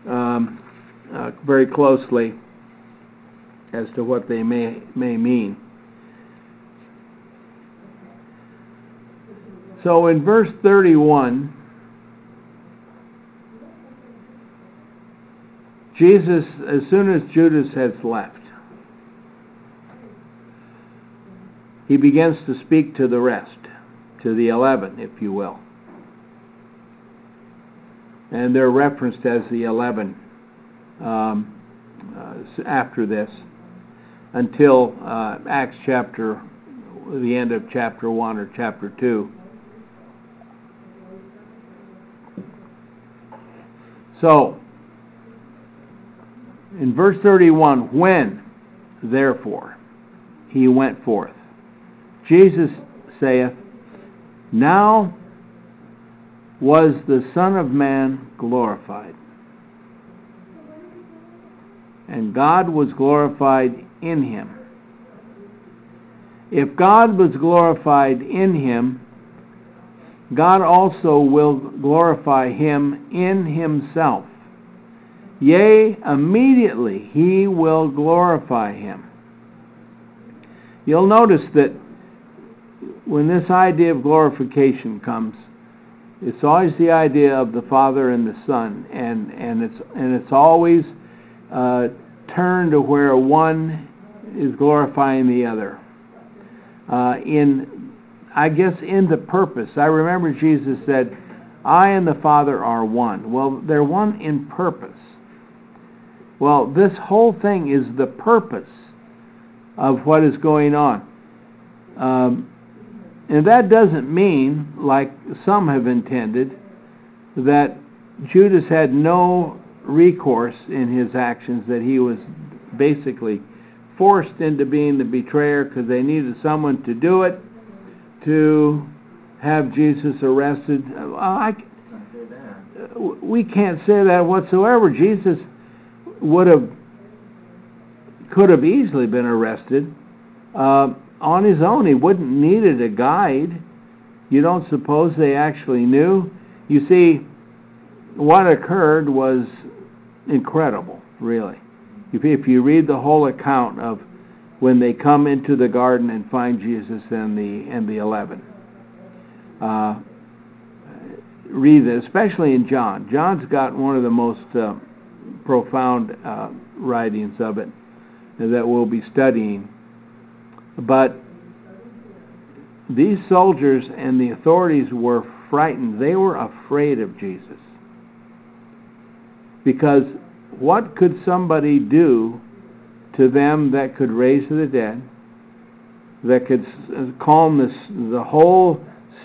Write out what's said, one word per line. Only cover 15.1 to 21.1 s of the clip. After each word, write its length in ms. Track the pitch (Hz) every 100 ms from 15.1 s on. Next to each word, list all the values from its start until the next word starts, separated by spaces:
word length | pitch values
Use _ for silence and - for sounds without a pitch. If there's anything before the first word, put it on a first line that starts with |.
| _ - - - - - _ - -
Jesus, 500 | 175 202 170 170 - - 143
as 140 | 143 139
soon 240 | 190 196
as 80 | 165 -
Judas 400 | 160 165 151 139 139
has 160 | 123 -
left, 360 | 117 113 95 - - - - - - - - - - - - - - _ - 233 220 - - - - - - - - - -